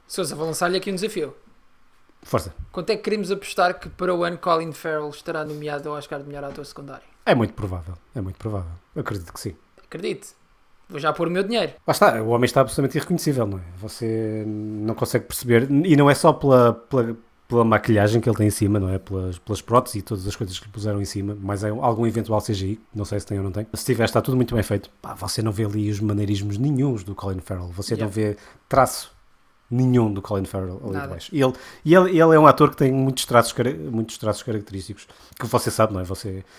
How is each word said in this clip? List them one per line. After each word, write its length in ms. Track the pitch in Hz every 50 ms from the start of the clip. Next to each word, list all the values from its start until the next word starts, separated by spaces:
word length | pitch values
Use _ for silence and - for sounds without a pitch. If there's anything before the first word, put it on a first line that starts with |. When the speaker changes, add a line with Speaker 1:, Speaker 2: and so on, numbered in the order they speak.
| -
Speaker 1:
Sousa, 300 | - - - 185 143 151
vou 100 | 147 160
lançar-lhe 300 | 165 156 - 180 175 185
aqui 140 | 185 185 196
um 40 | 190
desafio. 400 | 175 196 214 - 185 151 135 - - _ - _ _ _ _ _ _ _ _ _ _ _ _ _ _ -
Speaker 2:
Força. 320 | - - 117 - - - - - -
Speaker 1:
Quanto 200 | - 185 170 -
é 60 | 220
que 60 | 214 -
queremos 280 | 214 208 214 196 175 196
apostar 480 | 196 - - - - 180 180 185 -
que 80 | - -
para 260 | - - 185 180 180
o 80 | 170 175
ano 160 | 170 175 165
Colin 340 | - 185 165 160 165 165 139
Farrell 360 | - - 165 156 151 151 147
estará 340 | 147 - - - 165 156 151
nomeado 440 | 151 151 151 147 147 147 143 143 151
ao 80 | 147
Oscar 240 | 147 143 - 156 143
de 60 | 139 143
melhor 160 | 143 143 143
ator 200 | 139 143 - 143
secundário? 380 | - - - 143 143 135 - - _ _ _ _
Speaker 2:
É 80 | - 185
muito 200 | 123 110 104 -
provável, 400 | - 104 98 92 87 80 85 90 - _ _ -
é 60 | 127
muito 160 | 98 92 90 -
provável. 320 | - 110 107 98 87 85 85 85 - _ -
Eu 60 | -
acredito 320 | - - 120 98 82 87 -
que 80 | -
sim. 160 | - 104 90 - _ _ _ _ -
Speaker 1:
Acredite. 440 | _ - 165 180 220 - - - - - _ _ _ _ _ _ _ _ _ _
Vou 120 | - - 147
já 140 | 143 156 151
pôr 160 | - 170 165
o 20 |
meu 140 | 175 180 196
dinheiro. 280 | 196 240 226 180 156 - - _
Speaker 2:
Lá 60 | - 151
está, 280 | - 202 208 113 113
o 80 | 110 113
homem 160 | 117 120 123
está 140 | 120 - 139 131
absolutamente 360 | 127 - - 139 135 - 156
irreconhecível, 480 | - - 180 165 - 156 143 127 113
não 120 | 101 95 92
é? 40 | 87 85 87 90
Você 640 | 101 107 - - 117 113 110 110 110 107 107 107 107
não 460 | 107 107 107 107 107 107 104 107 110 113
consegue 320 | - 120 - - 120 -
perceber, 440 | - - - - 120 117 117 123 135
e 240 | 143 139 165 190 156
não 140 | 143 147 143
é 40 | 139
só 160 | - - 165 147
pela, 400 | 147 - 139 131 127 120 117 113
pela, 420 | - - - - 131 117 113 113 113 - _ _ _ _
pela 180 | - 120 120 117
maquilhagem 560 | 113 110 104 - - 113 104 101 104 110 117
que 80 | 110 120
ele 80 | 107
tem 120 | - 107 107
em 20 |
cima, 300 | 101 - 107 98 104 104
não 80 | 95 92
é? 100 | 95 92
Pelas, 400 | - - 98 95 92 92 90 87
pelas 240 | - - 107 92 -
próteses 380 | - 113 123 127 - - 107
e 20 | 92
todas 240 | - 113 95 92
as 80 | 101 98
coisas 240 | - 110 95 92 -
que 80 | -
lhe 60 | 107 98
puseram 280 | 104 101 107 104 101
em 40 | 101
cima, 340 | 95 - 101 98 101 104 104
mas 220 | 98 98 101 98 104
é 60 | 107
algum 340 | 107 117 139 123 113 107 117 117
eventual 320 | 101 113 107 - 110 107
C 120 | - - 110
G 140 | 95 95 95 107
I, 80 | - - _ -
não 120 | 104 101
sei 160 | - 104 104
se 60 | -
tem 120 | - 104 101
ou 60 | 98
não 80 | 98 87
tem. 160 | 104 107 - -
Se 120 | 104 -
tiver, 200 | - 127 113 113
está 160 | 113 - -
tudo 160 | - - 131
muito 160 | 127 123 - 120
bem 120 | 113 101
feito. 260 | - 107 101 - - _ _
Pá, 140 | - - 95
você 260 | - - - - -
não 120 | 110 113 104
vê 120 | 95 113
ali 240 | 104 101 107 104 104
os 120 | 107 98
maneirismos 580 | 110 104 104 104 104 98 104 98 101 104 101 101
nenhuns 460 | 127 147 147 127 139 143 123 107 92
do 100 | 98 98
Colin 240 | - - 98 95 92
Farrell, 280 | 90 - 95 90 90 87
você 260 | 85 92 98 - 117
não 140 | 104 110 104
Speaker 1:
Yeah. 220 | 98 110 107 104 104
Speaker 2:
vê 40 | - - - - _ _ -
traço 440 | - 131 127 120 - - - - _ _ _ _ _ _ _ _ _ _ _ -
nenhum 420 | 120 123 131 127 123 123 113 110 101
do 80 | 95
Colin 240 | 95 - 104 98 95
Farrell 360 | 92 - 98 92 92 90 98 -
ali 100 | 110 95
Speaker 1:
Nada. 120 | 95 143
Speaker 2:
de 20 | 135 139
baixo. 180 | - - - -
E 80 | 147
ele, 120 | 135 131 127 - - - - - -
e 100 | 151 165
ele, 160 | 185 185 190
ele 240 | 190 160 165 160 160
é 40 | 156
um 80 | 156 147
ator 220 | 135 - 151 139
que 60 | -
tem 140 | - 147 131
muitos 340 | 131 135 131 135 131 - -
traços 260 | - 123 120 117 - -
cara-, 180 | - 120 123 151
muitos 460 | 80 - 143 117 113 113 110 - -
traços 240 | - 107 101 - -
característicos, 640 | - 113 107 101 - 95 98 95 - 101 - - - - - - - - -
que 80 | -
você 240 | 110 - 120 - 113
sabe, 220 | - - 110 101 101
não 60 | 92
é? 40 | 92
Você 400 | 90 95 - - 104 95 95 92 - -